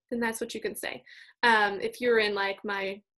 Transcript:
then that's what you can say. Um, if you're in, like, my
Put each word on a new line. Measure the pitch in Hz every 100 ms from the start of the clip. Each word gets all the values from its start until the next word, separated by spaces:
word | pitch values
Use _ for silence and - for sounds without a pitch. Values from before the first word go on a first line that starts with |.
| _
then | 240
that's | 233 226
what | 226
you | 220
can | 214 -
say. | - - - - - _
Um, | 240 226 202 196
if | 220 -
you're | 247 226
in, | 208 202
like, | 196 196
my | 208 196 196 202 -